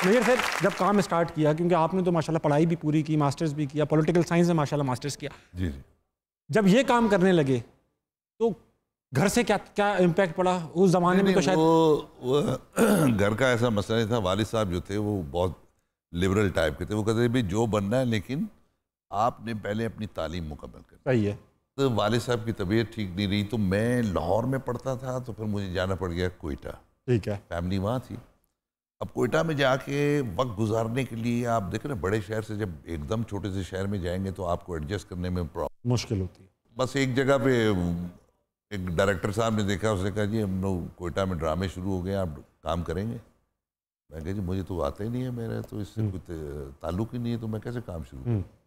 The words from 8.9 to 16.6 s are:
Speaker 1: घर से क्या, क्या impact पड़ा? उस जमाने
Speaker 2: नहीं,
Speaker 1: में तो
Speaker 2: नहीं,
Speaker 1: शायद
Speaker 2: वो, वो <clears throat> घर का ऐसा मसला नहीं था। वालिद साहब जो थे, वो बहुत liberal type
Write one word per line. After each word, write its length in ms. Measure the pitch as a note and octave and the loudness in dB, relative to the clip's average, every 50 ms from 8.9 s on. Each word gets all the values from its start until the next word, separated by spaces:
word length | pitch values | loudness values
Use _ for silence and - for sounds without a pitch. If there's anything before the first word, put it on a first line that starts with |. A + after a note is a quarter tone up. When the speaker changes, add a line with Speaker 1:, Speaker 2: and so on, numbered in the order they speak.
| _ _ _ _ B2+ | _ _ _ _ 0
Speaker 1:
घर 140 | B2 E3+ G3+ | 2 2 2
से 160 | - A#3+ A#3 | 2 2 2
क्या, 120 | - G#3 | 2 0
क्या 400 | F#3+ - - _ - G3+ G3+ G#3 | 0 -2 -6 _ 0 2 2 4
impact 400 | F3+ F#3 F3 D#3+ G3+ G3 F3 D#3 | 4 4 4 4 4 2 0 2
पड़ा? 320 | - F3+ F#3 F3+ F3+ E3 D3 - | 0 2 2 2 0 -4 -4 2
उस 140 | E3+ G3 F#3+ | 4 4 6
जमाने 260 | E3 F#3 F3 F3 F#3 | 6 6 4 4 4
Speaker 2:
नहीं, 80 | F#3+ F#3+ | 4 4
Speaker 1:
में 100 | F#3+ F#3 | 6 4
तो 60 | F3 | 4
Speaker 2:
नहीं, 60 | - | 4
Speaker 1:
शायद 120 | F#3 F#3 D#3+ | 4 4 4
Speaker 2:
वो, 540 | D#3+ D#3+ E3 D#3+ E3 D#3 D3+ - - - - - | 4 6 6 6 6 6 4 2 0 -8 -18 -8
वो 840 | C3 B2 C3+ C#3+ - - C3 - - _ _ - A3+ G#3+ G#3 F3+ D#3 | -4 0 0 2 2 0 -2 -4 -8 _ _ 2 4 4 4 4 4
<clears throat> 60 | C3 | 4
घर 220 | A#2 G2 G2+ G#2 A2 | 4 4 2 2 4
का 160 | G#2+ C3 C3 | 4 4 4
ऐसा 200 | B2 A2 A#2+ B2 | 4 4 4 2
मसला 260 | A2 G2+ G2+ - A2+ | 2 0 0 2 0
नहीं 140 | A#2 A#2 G2+ | 0 2 2
था। 80 | A#2+ A#2+ | 0 0
वालिद 280 | G2 F2+ F#2+ G2+ A2 | 2 2 2 0 0
साहब 240 | - - A2+ A2 F#2 | 0 0 0 0 0
जो 100 | E2+ F2+ | -2 -4
थे, 160 | - - G2 | -4 -4 -4
वो 260 | G#2 G#2+ G#2 G#2 G2 | -2 -2 -2 -2 -2
बहुत 420 | E2+ C#2+ C2+ F2 F2+ F#2 C2+ - - _ _ _ _ _ _ _ _ _ - | -4 -4 -2 0 0 0 -2 -8 -16 _ _ _ _ _ _ _ _ _ -2
liberal 360 | E2+ F#2 F#2+ F#2+ G#2 G#2+ F#2+ | 0 2 2 4 4 2 2
type 280 | - F2 | 2 2